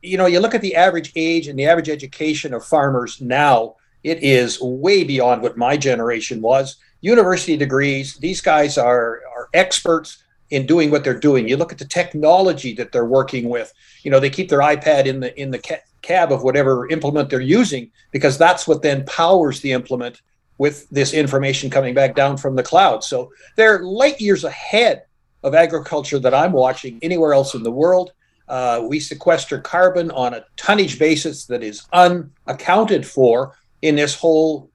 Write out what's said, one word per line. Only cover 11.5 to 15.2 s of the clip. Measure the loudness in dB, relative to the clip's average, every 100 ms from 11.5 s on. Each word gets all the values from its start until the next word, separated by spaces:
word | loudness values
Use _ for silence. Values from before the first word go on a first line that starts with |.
| -2
look | -4
at | -8
the | -8
technology | -4 -4 0 4 4 4 0 -8
that | -10 -4
they're | -2 2
working | 0 0 -4 -6
with. | -6 -8 _ _ _
You | 2
know, | 2
they | 2
keep | -4 0
their | 2
iPad | 4 2 2 2 2
in | -2